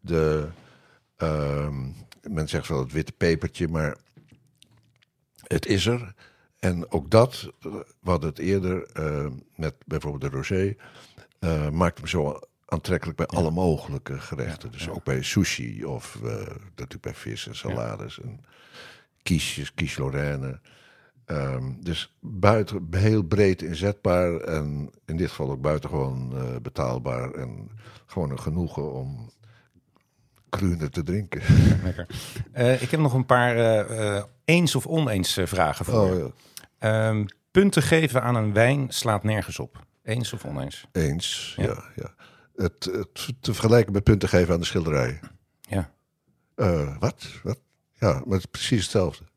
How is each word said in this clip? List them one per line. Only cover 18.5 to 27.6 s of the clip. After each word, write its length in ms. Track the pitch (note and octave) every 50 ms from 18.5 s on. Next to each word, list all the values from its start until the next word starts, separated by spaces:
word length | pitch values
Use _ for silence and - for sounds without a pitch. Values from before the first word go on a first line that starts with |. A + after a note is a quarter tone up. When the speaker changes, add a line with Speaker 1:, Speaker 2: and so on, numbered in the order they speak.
| _ - - - - - - - - - _ _ _ _ _
Speaker 1:
quiches, 520 | - F2 D#2 - - - - C#2+ C#2 _
quiche 260 | - E2 C#2+ - - C#2
Lorraine. 580 | C2+ C2 C#2 C#2+ C#2+ C#2+ C#2 C2 C2+ C2 C2+ _ - _ _ _ _ _ _ _ _ _ _ _
Ehm, 480 | _ E2+ D2+ C#2 C2+ C2+ C2 C2 C2 C2 B1
dus 340 | - F2 E2 - - - _ _
buiten, 680 | _ - G#2+ F#2+ F2+ G2+ G#2+ A2 G2+ - G#2 G2 F2 E2
heel 320 | E2 F#2+ G2 A2 A2 A2 G2
breed 400 | D#2+ E2 F#2+ G#2 F#2+ F#2+ - E2
inzetbaar 720 | D#2+ E2+ D2+ F2+ G2+ G2+ - _ G2 F2+ F2+ F2+ F2 E2+ D#2+
en 500 | - - D#2+ D#2 D2+ D2 D2 D2 D2 - _ _ _
in 100 | - D#2+
dit 120 | E2 F2+ D#2
geval 220 | - - C#2+ C2+
ook 100 | C#2 C2
buitengewoon, 720 | C2 D2+ D2+ D2+ C#2 D2 D2+ D2+ C2+ C2+ C2 C2 C2 B1+ B1+
eh, 200 | C2+ C2 B1 B1 B1 A#1
betaalbaar 680 | B1 - - C#2 B1+ B1 B1+ A#1+ C2 B1 B1 B1 B1+ -
en 360 | - C2 B1 G#1+ G1+